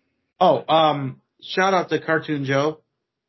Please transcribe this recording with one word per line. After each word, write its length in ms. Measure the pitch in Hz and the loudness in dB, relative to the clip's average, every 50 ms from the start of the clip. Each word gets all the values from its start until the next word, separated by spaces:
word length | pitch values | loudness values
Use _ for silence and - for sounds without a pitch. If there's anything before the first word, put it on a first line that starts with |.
| _ _ _ _ _ _ _ - | _ _ _ _ _ _ _ 2
Oh, 240 | 185 170 139 120 - - 156 | 4 4 4 2 0 0 2
um, 480 | 160 160 151 147 143 135 131 131 - _ _ _ _ - | 2 2 2 0 -2 -4 -8 -10 -12 _ _ _ _ -18
shout 300 | - - 185 185 196 190 | -6 -2 0 0 2 2
out 160 | 180 165 - | 0 0 -2
to 100 | 160 143 | -4 -4
Cartoon 460 | - 160 160 156 - - 151 143 139 | -2 -2 -2 -2 -2 -4 -6 -4 -2
Joe 340 | 131 139 135 147 156 156 - _ _ _ _ _ _ _ _ _ | -2 0 0 0 -2 -4 -6 _ _ _ _ _ _ _ _ _